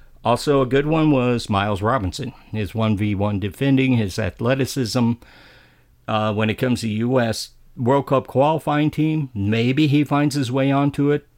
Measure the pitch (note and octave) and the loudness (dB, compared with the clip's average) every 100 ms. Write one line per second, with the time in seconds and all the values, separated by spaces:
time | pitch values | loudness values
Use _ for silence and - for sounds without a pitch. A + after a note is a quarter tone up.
0 | - - A2 A#2+ D#3 C#3 C3 C3 D3+ D#3+ | -20 -6 -2 0 2 2 2 0 2 2
1 | D#3 C3+ B2 A#2+ - G2 G#2 G2+ G#2+ C3 | 4 4 2 0 0 -2 0 0 0 0
2 | F#2+ - A#2+ - - A2 G2 G#2+ A2 G2 | -2 -6 -10 -12 -10 -8 -6 -2 0 0
3 | G#2+ G2 G#2 G2+ G2+ - C#3 C3+ C3 A#2+ | 0 0 -2 -2 -4 -2 2 2 2 2
4 | G2+ G2 G2 - A#2 C3+ B2 C#3 A2+ B2 | 0 -2 -6 -2 -2 0 -2 -2 -2 0
5 | A#2 A#2 - - - - - _ _ _ | 0 0 -8 -20 -20 -20 -20 _ _ _
6 | - A2 G#2+ G#2 A2 G#2+ B2+ A#2+ A2+ G#2+ | -6 -2 0 0 -2 0 -2 -2 -2 -2
7 | A#2 C3 A2+ A2 - - - - A#2 C#3 | 0 0 0 -2 -8 -16 -20 -4 0 0
8 | - C3+ - B2 C#3+ D#3 - D3 D3+ - | 2 -2 0 0 2 0 -2 0 0 0
9 | D#3 D#3 C3+ G#2+ G2 A2+ A#2+ C3+ D#3 D3 | 0 0 -4 -4 -2 0 0 2 2 2
10 | C#3+ C#3+ D3 C#3+ A#2+ C3+ C3+ C#3 C#3+ C#3 | 2 2 0 0 -2 0 0 2 0 0
11 | C#3+ D3 - | 0 0 -4